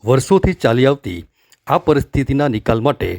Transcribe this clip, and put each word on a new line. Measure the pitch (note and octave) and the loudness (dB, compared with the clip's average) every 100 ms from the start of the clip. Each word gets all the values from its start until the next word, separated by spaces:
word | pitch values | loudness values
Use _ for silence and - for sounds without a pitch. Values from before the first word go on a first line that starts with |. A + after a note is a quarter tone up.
વર્ષોથી | G#2 C3 - F#3+ F#3 | 2 0 2 2 2
ચાલી | F3+ B2 A#2 C3 | 0 0 2 2
આવતી | C#3 G#2 F2+ E2+ _ _ _ - | 0 -6 -12 -14 _ _ _ -4
આ | D#3 | -2
પરિસ્થિતિના | - - - - C3 C3+ D3 | 2 0 0 -4 -2 -2 -2
નિકાલ | G#2+ - A2+ | -2 -2 0
માટે | B2+ C#3 F#2 | 0 -2 -6